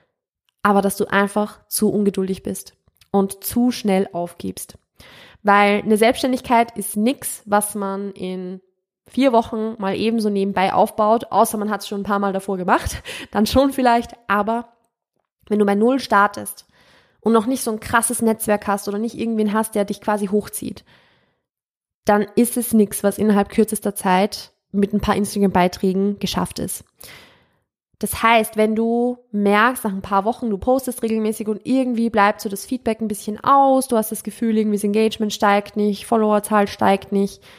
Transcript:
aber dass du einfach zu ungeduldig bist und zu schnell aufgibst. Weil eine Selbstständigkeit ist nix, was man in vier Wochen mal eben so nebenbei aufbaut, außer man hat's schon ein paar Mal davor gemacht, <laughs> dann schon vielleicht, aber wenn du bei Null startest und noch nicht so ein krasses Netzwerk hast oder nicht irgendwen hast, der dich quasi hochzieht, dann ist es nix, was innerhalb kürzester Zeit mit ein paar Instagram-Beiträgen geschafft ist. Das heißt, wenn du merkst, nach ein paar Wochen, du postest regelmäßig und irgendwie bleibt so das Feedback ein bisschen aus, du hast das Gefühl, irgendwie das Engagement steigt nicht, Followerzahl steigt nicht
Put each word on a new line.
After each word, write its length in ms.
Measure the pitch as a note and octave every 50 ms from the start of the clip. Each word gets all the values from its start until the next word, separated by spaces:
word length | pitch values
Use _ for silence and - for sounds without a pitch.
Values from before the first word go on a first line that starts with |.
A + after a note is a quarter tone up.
| _ _ _ _ _ _ _ _ _ _ _ _
aber 180 | - G3+ G3+ G3+
dass 160 | G3 G3+ -
du 100 | - G3+
einfach 600 | - - G3 G3+ G3+ - G#3+ G#3+ - - - _ -
zu 220 | - - G#3+ G3+
ungeduldig 520 | - G#3 G3+ G3+ F#3+ G3 F#3+ F#3+ F#3+ -
bist 320 | - G3+ F#3+ - - - _ _ _ _ _ _ _ -
und 340 | - G3+ G3 G3 - - -
zu 260 | - - A#3+ A#3+ B3
schnell 380 | A#3 - - G#3 F#3+ F#3+ G3 -
aufgibst. 680 | - F3 F3 E3+ - - - F#3 F#3 - - - - - _ _ _ _ - - - - - - - _
Weil 400 | - G3+ G3+ G3+ G3+ G3+ G3+ G#3
eine 140 | - G3+ A3
Selbstständigkeit 800 | G3 A3 A3 - - - C4 B3+ B3+ - - B3 A3+ A#3 A#3 -
ist 200 | - G3 - -
nix, 460 | G#3 G#3+ B3 C#4+ - - - - - -
was 300 | G#3 G3+ G#3 G#3 - -
man 380 | G#3 G3 G3 G3 G3 G3+ G3
in 480 | - - F#3 F#3 F#3 F#3 F#3 F3+ F#3+ F#3 _ _ _ _ _ _ _ _ _
vier 260 | - - B3 C4+ C4+
Wochen 420 | A#3 A3+ A#3 - A#3+ A3 G#3+ A3 A3+ -
mal 180 | G3 F#3+ F#3+
eben 240 | - G#3 A3+ A3+ A3+
so 80 | G#3 G#3+
nebenbei 440 | G3+ G3 G3 G3+ G3 F#3 F#3 F#3+
aufbaut, 540 | - - A3 G#3+ - - G#3+ G#3+ A3+ A3+ - -
außer 260 | - G3+ A3+ A3+ -
man 140 | G#3+ G#3 G#3+
hat's 180 | A3 G#3 - -
schon 120 | G#3 G3+
ein 40 | G3
paar 140 | G3+ G3+ G3+
Mal 140 | G3+ G3
davor 240 | F#3 G3 - - G3
gemacht, 460 | F#3 F3+ F#3 A#3+ E4+ - - - - - - -
<laughs> 140 | - C4 -
dann 160 | - G#3 G#3+
schon 260 | - - C4 C#4 C#4
vielleicht, 420 | C4+ - B3+ A#3+ A#3 A#3+ A#3+ - - _ _
aber 460 | - G3 G#3 G3+ G#3+ A3+ A#3+ A#3+ - _ _ _ _ _ _ _ _ _ _ _ _ _ _ _ -
wenn 100 | G#3 G#3
du 60 | G#3
bei 100 | G3+ G3+
Null 240 | G3+ A3 B3 C4+ B3+
startest 680 | - - A3 G3+ G3+ G#3 - G#3+ G#3 - - - - _ _ _ _ _ _ _ _ _ _ _
und 120 | - A3
noch 140 | A3+ A3+ G3+
nicht 160 | B3 C4+ B3+
so 80 | - A#3+
ein 100 | G#3+ A3
krasses 420 | - - - A#3 A#3 - A#3+ -
Netzwerk 440 | A#3 A3 A3 A3 - A3 G#3 G#3 -
hast 200 | G#3+ G3+ G3+ -
oder 120 | G#3 G3+ G#3
nicht 200 | A3+ A#3 - -
irgendwen 340 | A3+ A3+ A3+ G#3+ G#3+ G#3
hast, 220 | G3+ A3 A3 - -
der 100 | G#3 G3+
dich 160 | G3+ G3+ -
quasi 260 | - A3 G#3 G#3 G#3
hochzieht, 580 | F#3 G3+ G#3 G3+ - - - - - - - _ _ _ _ _ _ _ _ _ _ _ _ _ _ _ _ _ _ _ _ _ _ _ _ - -
dann 180 | G#3 G#3 G#3 - -
ist 200 | - A#3+ A#3 -
es 160 | B3 A3+ -
nix, 300 | - A3 G3+ G3+ - -
was 160 | - G3+ G3 -
innerhalb 320 | G3+ G#3+ G3+ G3+ G3+ -
kürzester 440 | - - G#3+ - G#3+ - - G3+ G3
Zeit 580 | - - F#3+ F#3 F#3 G3+ G#3+ - - - - _ _ _ -
mit 200 | - G3+ G3+ G3
ein 80 | G#3 G3+
paar 160 | - G#3 G3
Instagram-Beiträgen 1040 | F#3+ G#3 G3+ - G#3 G3+ F#3+ G3 F#3 F3+ F#3 - - - F#3+ F#3 G3 G3 G#3 G3+ G3+
geschafft 400 | G3+ - - F3+ F3+ - - -
ist. 260 | - F3+ - - - _ _ _ - - - - - _ _ _ _ _ _ _ _ _ _ _ _ _ _ -
Das 240 | G#3+ G3 - -
heißt, 340 | - A3+ A#3 A3+ G#3+ - -
wenn 200 | G#3+ G#3+ A3 A3
du 420 | A3 A3+ A3+ A#3 A#3+ A#3+ B3 B3 B3 _ -
merkst, 520 | G#3 G#3 G3+ G3+ G3+ G#3 A3 B3 B3+ - -
nach 80 | G#3+
ein 100 | F#3+ G3
paar 220 | - - G3+ G3 F#3+
Wochen, 260 | G#3+ G3 - B3+ A3+
du 60 | G3+
postest 460 | F#3+ - B3+ C4 C4 B3+ B3+ A#3+ -
regelmäßig 460 | A#3 A3 A3+ A3 G#3+ G#3+ G#3+ - G#3 G#3
und 120 | G#3+ F#3+ -
irgendwie 460 | - B3+ C4+ C4 B3+ A#3+ A3 A#3 A#3
bleibt 300 | - G#3+ G3+ G#3 G#3 -
so 80 | - G#3
das 160 | G3 - -
Feedback 360 | - B3+ B3 - A#3 A3 -
ein 80 | A3 G#3
bisschen 340 | G#3 - - G#3+ G#3 -
aus, 460 | - - C#4 C#4 C#4 C4+ C4 C4 B3+ -
du 80 | B3
hast 160 | A3 G#3+ -
das 100 | A3 -
Gefühl, 340 | - G#3 - - A#3+ A3+ A3
irgendwie 200 | A3 G#3+ G#3+ G#3
das 80 | G3+ G#3
Engagement 480 | G3+ G3+ A3 A3 A3 - - A3 G#3
steigt 440 | - - A3 G3+ G3+ G#3 G3+ - -
nicht, 300 | G#3 G#3 G#3 G3+ - -
Followerzahl 640 | - A#3 A3+ G#3+ G#3+ G#3 G#3 G#3 - G#3+ G#3 G3+ G3+
steigt 440 | - - G#3+ G3 G3 G3 - -
nicht 300 | G3+ G3 G3+ G3 - - _ - -